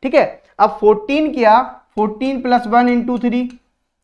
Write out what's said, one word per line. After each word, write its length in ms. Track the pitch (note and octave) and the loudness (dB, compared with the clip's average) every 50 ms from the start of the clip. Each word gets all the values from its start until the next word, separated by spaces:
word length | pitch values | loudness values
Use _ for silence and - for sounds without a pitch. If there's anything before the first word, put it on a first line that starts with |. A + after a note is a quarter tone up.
ठीक 120 | - C4 C#4+ | -8 0 2
है। 280 | C#4+ G3 - - - _ _ _ - | 2 2 2 -4 -16 _ _ _ 0
अब 180 | G3+ G#3 G#3 - | 0 0 0 0
फ़ोर्टीन 520 | G#3 G#3 G#3+ G#3 - - C#4 D#4 D#4 D4+ | 2 2 2 2 -2 -4 -2 -2 -2 -2
किया, 280 | - B3+ A#3 G#3+ G#3+ - - - - - _ _ | -2 0 4 4 4 4 2 -2 -10 -20 _ _
फ़ोर्टीन 480 | _ G#3 G#3+ G#3 G#3+ G#3+ B3+ C4+ C#4 B3 | _ -4 -4 -4 -4 -6 -6 -6 -6 -4
प्लस 240 | B3+ B3 B3 A#3+ A#3+ G#3 | -2 0 0 0 0 0
वन 200 | A3 A#3+ B3 B3 | 2 2 2 2
into 300 | A#3+ A#3+ A#3 B3 B3 A3+ | 0 0 -2 -4 -4 -2
थ्री 240 | A#3+ A#3+ A3+ B3 B3+ B3 B3 - _ _ _ _ _ _ _ _ | -2 -2 -2 -2 -4 -6 -10 -18 _ _ _ _ _ _ _ _